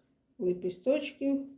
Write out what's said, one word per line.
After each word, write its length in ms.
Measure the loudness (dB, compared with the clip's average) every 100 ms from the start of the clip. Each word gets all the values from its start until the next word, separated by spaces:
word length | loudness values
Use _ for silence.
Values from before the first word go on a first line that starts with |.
| _ _ _ -4
лепісточків 1040 | -2 0 -4 -2 0 2 0 -2 0 0 -4